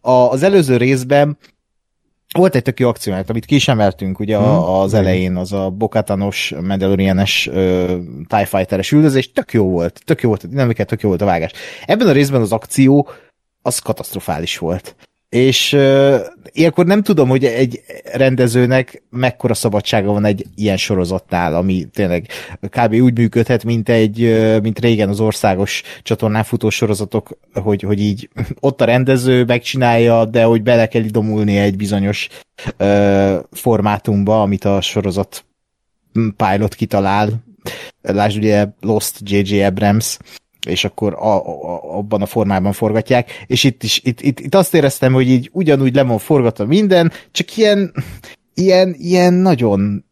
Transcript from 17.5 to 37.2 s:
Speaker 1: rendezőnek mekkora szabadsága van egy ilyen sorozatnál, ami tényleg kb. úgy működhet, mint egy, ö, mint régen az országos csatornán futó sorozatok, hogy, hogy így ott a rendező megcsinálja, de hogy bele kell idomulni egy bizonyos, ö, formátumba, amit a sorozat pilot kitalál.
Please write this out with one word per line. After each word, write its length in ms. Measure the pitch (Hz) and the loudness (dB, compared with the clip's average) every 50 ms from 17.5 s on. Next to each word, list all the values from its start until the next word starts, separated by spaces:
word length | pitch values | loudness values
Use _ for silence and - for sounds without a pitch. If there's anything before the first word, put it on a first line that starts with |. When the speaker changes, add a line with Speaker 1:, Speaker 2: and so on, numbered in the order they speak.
| 113 120 135 123 120 - _ _ - - - - - | 2 2 0 0 -2 -8 _ _ -20 -20 -16 -10 -2
Speaker 1:
rendezőnek 920 | 127 135 135 131 123 127 123 113 123 123 123 127 131 127 - - - _ _ | 0 2 2 2 2 0 2 4 2 2 4 2 0 0 -2 -8 -20 _ _
mekkora 440 | - 120 127 131 120 _ - 123 113 | -6 -2 -2 -2 -2 _ -2 -2 -2
szabadsága 580 | - - 117 101 104 101 - - 110 98 101 104 | 0 -2 -2 -2 -2 -2 0 -2 -2 0 0 0
van 120 | 104 104 | 0 0
egy 200 | 104 101 98 - - - | 0 0 -2 -4 -12 -10
ilyen 220 | 95 104 104 98 | -4 -2 -2 -2
sorozatnál, 800 | 92 - - 107 92 90 85 95 92 - _ - 87 87 85 78 | -2 -2 -2 -2 -2 -2 -2 -4 -6 -6 _ -4 -2 -2 0 0
ami 300 | 85 90 98 95 92 80 - _ | -2 0 0 -2 -2 -4 -6 _
tényleg 360 | - 104 92 87 87 82 - - - - - - - | -4 -2 -2 -2 -4 -4 -8 -16 -16 -16 -16 -18 -14
kb. 320 | - 98 - - 120 113 107 | -14 -8 -2 0 0 2 2
úgy 240 | 113 127 127 120 117 | 4 2 2 2 2
működhet, 460 | 120 110 - 120 113 - 127 113 - | 0 0 2 0 0 2 0 -2 0
mint 240 | 113 120 117 107 - | -2 -4 -4 0 0
egy, 340 | 120 113 110 107 101 113 117 | 2 2 2 0 0 0 0
ö, 360 | 117 113 113 110 110 110 110 | 2 2 2 2 2 2 2
mint 180 | 104 113 107 - | 0 -2 -4 -2
régen 300 | 113 120 117 104 107 98 | 0 0 2 2 0 -2
az 120 | 101 101 | 0 -2
országos 600 | 113 107 104 - - 110 95 92 101 107 - - - - - - _ | -2 -2 -2 0 0 0 0 0 -2 -4 -4 -8 -10 -12 -20 -18 _
csatornán 400 | - 113 - - 110 104 110 110 | -6 -4 -2 -2 -2 0 -2 -2
futó 260 | - - 113 - 107 | -2 -4 -2 -2 -2
sorozatok, 680 | 104 - - 104 107 92 107 95 - 113 - - - _ _ _ _ | -2 0 -2 -2 -2 -2 -4 -4 -4 -6 -6 -6 -18 _ _ _ _
hogy, 280 | - 95 107 104 98 - | -6 -2 -2 -2 -2 -2
hogy 180 | 95 104 98 | -2 -2 0
így 280 | 104 104 101 101 - - _ - 117 - - - | 0 -2 -2 -4 -8 -16 _ -10 -8 -8 -8 -2
ott 200 | - 139 135 _ | -2 -2 0 _
a 40 | 131 | 0
rendező 600 | 110 117 123 131 123 135 131 120 131 131 123 123 | 2 2 2 2 2 0 2 2 2 2 2 2
megcsinálja, 800 | 117 123 123 120 - - 131 127 120 117 117 117 120 117 113 113 | 2 0 -2 -2 -4 -4 0 0 2 2 4 4 4 4 2 2
de 180 | 110 110 120 113 | 2 2 2 2
hogy 180 | 113 117 113 107 | 4 4 2 2
bele 240 | 123 123 117 113 110 | 2 2 2 2 0
kell 160 | - 120 110 | 0 -2 -2
idomulni 520 | 110 104 113 107 107 107 107 107 101 101 101 | 0 -2 -2 -2 0 -2 -2 0 0 2 2
egy 180 | 101 101 98 | 2 0 0
bizonyos, 520 | 95 104 98 104 101 98 98 104 - - - - - - _ _ _ - - - | -2 -4 -4 -2 -2 -2 -2 -2 -4 -6 -12 -14 -20 -20 _ _ _ -14 -14 -8
ö, 600 | _ 98 101 101 101 101 101 98 98 98 98 98 87 - - | _ 0 2 2 4 4 4 4 2 2 2 0 -2 -4 -8
formátumba, 920 | - - - 127 117 107 101 107 104 104 _ - 107 101 98 98 110 110 107 | -16 -6 -2 0 0 2 2 0 -2 -2 _ -2 0 0 2 2 2 2 2
amit 220 | 98 101 95 - | 0 -2 -2 0
a 160 | 104 98 98 | 0 -2 0
sorozat 640 | 92 - - 110 98 101 87 98 98 - - - _ _ _ _ _ _ _ _ _ _ _ _ _ _ _ 113 117 110 101 | -2 -2 -4 -2 -2 -2 -2 -4 -4 -6 -8 -20 _ _ _ _ _ _ _ _ _ _ _ _ _ _ _ -4 -2 -2 -2
pilot 380 | _ - 101 95 101 110 101 - | _ -2 0 0 0 -2 -2 -2
kitalál. 560 | - 113 107 - 101 98 98 98 101 | -4 -6 -4 -2 -2 -2 0 0 0